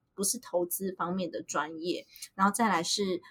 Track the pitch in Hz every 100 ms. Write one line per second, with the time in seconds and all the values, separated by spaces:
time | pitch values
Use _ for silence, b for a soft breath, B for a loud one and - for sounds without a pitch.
0 | _ - 196 233 - 175 175 - 190 190
1 | 175 185 175 - - 160 151 165 170 -
2 | - B B - 196 208 226 175 170 -
3 | 196 175 b